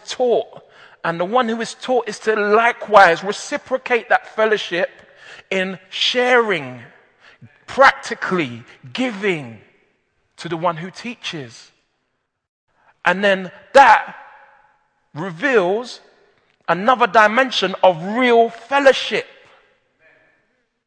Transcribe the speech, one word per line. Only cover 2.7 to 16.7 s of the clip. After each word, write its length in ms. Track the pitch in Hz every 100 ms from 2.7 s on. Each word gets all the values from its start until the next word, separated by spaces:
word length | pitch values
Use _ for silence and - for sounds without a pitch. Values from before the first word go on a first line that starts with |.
| - - 214 180 165
reciprocate 840 | 190 - - 294 - 262 - 240 -
that 180 | 190 - -
fellowship 560 | 220 214 - 175 - - _ _ - - _
in 300 | 190 190 185 _
sharing, 920 | - - 247 247 247 220 170 131 123 120 - _ _ _ _ 117 _ -
practically 1000 | 240 269 - - 233 - 180 131 117 - - 131
giving 680 | 127 254 196 202 160 120 110 _ _ _ _ _ _ _ -
to 120 | 165
the 100 | 165
one 200 | 175 160
who 140 | 185
teaches. 800 | - 233 240 - 160 120 - - _ _ _ _ _ _ _ _ _ _ _ _ _
And 200 | 175 185
then 280 | 202 190 180 - -
that 420 | 269 247 190 - - - - _ _ _ _ _ _ _
reveals 880 | 147 190 160 277 233 175 214 240 - _ _ _ _ _ _
another 400 | -